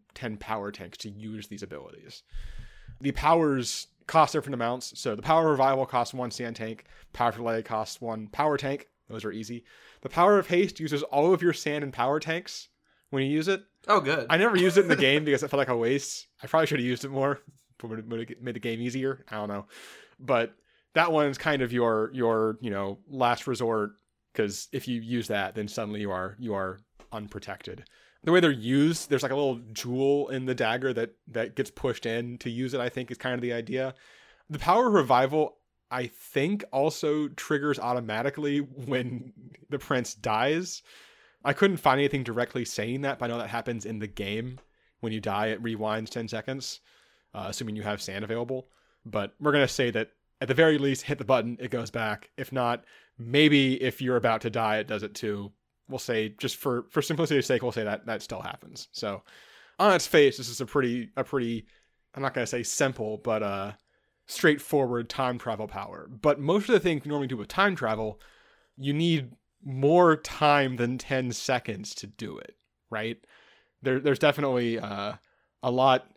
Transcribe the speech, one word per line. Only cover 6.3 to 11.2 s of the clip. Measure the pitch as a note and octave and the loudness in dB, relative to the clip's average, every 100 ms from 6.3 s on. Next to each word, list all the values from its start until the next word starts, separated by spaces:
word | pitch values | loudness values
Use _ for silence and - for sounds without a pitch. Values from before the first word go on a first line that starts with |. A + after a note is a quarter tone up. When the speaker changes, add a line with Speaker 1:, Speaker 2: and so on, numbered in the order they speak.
Speaker 1:
sand | - A#2+ | -6 -8
tank. | A#2 A2 A2 - - - | -8 -8 -10 -16 -20 -16
Power | - A#2+ | -2 0
of | A2+ | 0
delay | A#2 A2+ | -2 -4
costs | G#2+ A2 A2 - | -2 -4 -4 -8
one | A#2 A2 G#2+ | -8 -8 -6
power | - D3+ C#3+ | 0 0 0
tank. | C#3 C#3 - _ - | -2 -6 -8 _ -16
Those | A2 | -10
are | G#2 | -8
easy. | G#2 A2 A#2+ - - - _ | -8 -10 -12 -16 -20 -20 _
The | - | -4
power | E3 F#3 G3+ | 4 6 6
of | - | 4
haste | F3+ G3 - | 2 2 0
uses | D#3 D3 | -4 -4
all | D3+ C#3 | 0 2